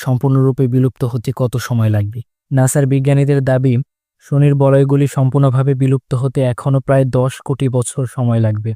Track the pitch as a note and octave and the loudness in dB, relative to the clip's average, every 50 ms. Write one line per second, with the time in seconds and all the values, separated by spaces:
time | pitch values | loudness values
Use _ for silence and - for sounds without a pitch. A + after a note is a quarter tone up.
0 | - C3+ B2+ A#2+ - C#3 C3 C3+ C3 C3+ C3 - C3+ A#2+ B2 C3 C3 B2+ - - | 0 -2 -2 0 0 0 2 2 2 2 0 0 0 0 0 0 0 0 -2 -4
1 | C3 A#2 A#2+ B2 - - B2+ - B2+ A#2 - A#2+ - - A#2+ A2+ A2 A2 G#2+ G#2 | -6 -6 -6 -6 -6 -6 -4 -4 -4 -4 -4 -4 -4 -4 -2 0 0 0 0 0
2 | G2+ G#2 A2+ A#2 - _ _ _ _ - C#3 C3 B2+ C3 - D3+ C#3 C3 C3+ C3+ | -2 -4 -8 -12 -14 _ _ _ _ -2 0 2 2 2 2 0 0 0 0 0
3 | C3+ C#3+ C#3 C#3 C#3 C#3 C#3+ C#3 C3+ C3 C3 B2+ C3 C3+ A#2+ A#2+ C#3+ - _ _ | 0 2 2 2 2 2 0 0 0 0 0 2 2 2 0 0 -2 -6 _ _
4 | _ _ _ _ _ - D3 C#3 C#3+ D3 C#3+ C#3 C#3 C3+ C#3 C#3 C#3 C#3 C#3+ C#3 | _ _ _ _ _ -2 0 2 2 2 2 2 2 4 4 4 4 2 2 0
5 | C#3+ C3+ - C#3 C3 B2+ A#2+ C#3+ C#3+ C3+ B2 C3 C3 C#3+ C#3 B2+ C3+ C3 C3+ C3 | 0 0 0 0 0 0 2 2 2 2 2 0 0 0 0 0 0 0 0 -2
6 | - - - A#2+ C3 C3+ - D3 C3 B2 A#2+ - - C#3+ C3+ C3+ - - C3+ C3+ | -2 -4 -4 -4 -2 -2 -2 -2 -2 -2 -2 -4 -2 -2 -2 0 0 2 2 2
7 | C3+ B2+ A#2 B2+ B2+ C3 - - - - C#3 - C#3 B2+ B2 B2+ A#2+ - - - | 2 2 0 0 -2 -2 -4 -6 -8 -6 -4 -2 -2 -2 0 -2 -4 -4 -4 -6
8 | C3 A#2 - - B2 A#2+ A#2 A#2 A2+ A2 G#2+ G#2+ G#2+ A2+ A2 | -6 -6 -4 -2 -2 0 0 2 0 0 -2 -2 -4 -6 -8